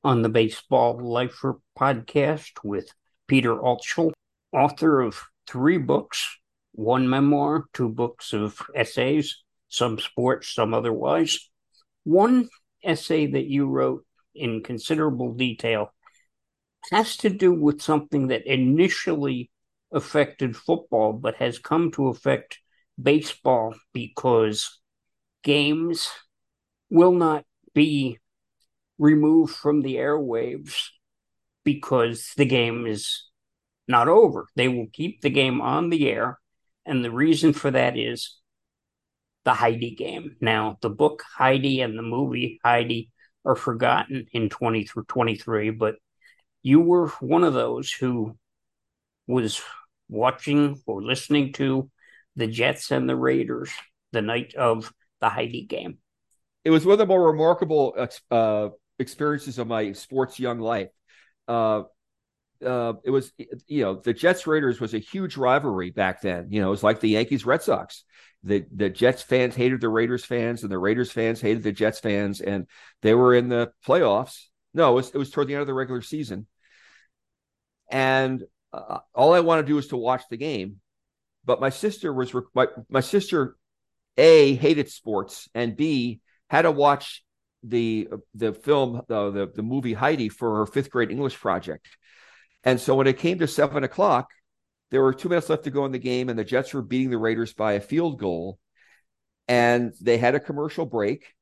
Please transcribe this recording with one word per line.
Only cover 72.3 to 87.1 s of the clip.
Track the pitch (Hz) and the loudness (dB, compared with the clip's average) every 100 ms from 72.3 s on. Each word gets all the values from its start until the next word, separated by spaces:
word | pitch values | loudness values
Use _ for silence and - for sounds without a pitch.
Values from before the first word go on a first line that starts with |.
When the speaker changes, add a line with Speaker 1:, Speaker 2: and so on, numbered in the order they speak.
| 98 | -4
Speaker 2:
and | 98 101 87 - - _ | -4 -6 -6 -18 -20 _
they | 110 | 2
were | 117 127 123 | 6 6 4
in | 123 | 2
the | 120 117 _ - | -2 -2 _ 0
playoffs. | 160 135 101 131 - _ _ _ | 2 4 0 -4 -14 _ _ _
No, | 147 151 | 2 4
it | 123 | 4
was, | 127 | 0
it | 143 | -6
was | 139 | -4
toward | - 147 | -4 -4
the | |
end | 143 | -4
of | 139 | -4
the | |
regular | 131 131 123 | -6 -6 -8
season. | - 151 127 98 107 _ _ _ _ _ _ _ _ _ _ _ _ _ _ | -8 -10 -8 -10 -14 _ _ _ _ _ _ _ _ _ _ _ _ _ _
And, | 131 131 131 131 131 - _ _ | 0 2 2 0 -4 -10 _ _
uh, | - - - _ 120 | -16 -12 -12 _ 4
all | 147 | 6
I | 175 | 6
wanted | 165 160 | 4 2
to | 143 | 2
do | 151 | -2
was | 135 | -2
to | 127 | -4
watch | 120 127 - | -2 -2 -4
the | 113 | -10
game. | 151 123 95 101 _ _ _ _ _ _ - | -6 -6 -8 -14 _ _ _ _ _ _ -2
But | 123 | 0
my | 135 | 0
sister | - 214 208 175 | -2 -4 -4 -6
was, | 131 165 | -4 -4
re-, | 123 - | -6 -4
my, | 127 127 - 117 | 0 0 -2 -2
my | 131 | -2
sister, | 127 202 196 170 131 _ _ _ _ _ _ - | 2 -2 0 -2 -2 _ _ _ _ _ _ 6
A, | 156 160 139 127 | 8 10 8 4
hated | 147 151 - | 2 2 -2
sports, | - 113 104 95 - - | -8 -4 -4 -4 -14 -10
and | 113 120 113 | -4 -4 -2
B, | 156 139 120 110 _ _ _ | -2 0 -2 -6 _ _ _
had | 139 | 2
to | 165 | 2
watch | 143 143 139 - | 4 2 2 -4